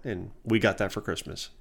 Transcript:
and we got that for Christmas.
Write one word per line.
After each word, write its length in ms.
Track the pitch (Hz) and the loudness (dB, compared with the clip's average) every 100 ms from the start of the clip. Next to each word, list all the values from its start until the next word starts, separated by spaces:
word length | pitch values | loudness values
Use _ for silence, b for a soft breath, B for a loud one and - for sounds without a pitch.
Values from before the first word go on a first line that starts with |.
and 260 | - 92 92 - | -8 -6 -8 -8
we 140 | 110 110 | 2 4
got 180 | 107 95 | 6 4
that 160 | 98 | 0
for 80 | - | -2
Christmas. 480 | - - - 87 - - | -6 -6 -6 -10 -12 -10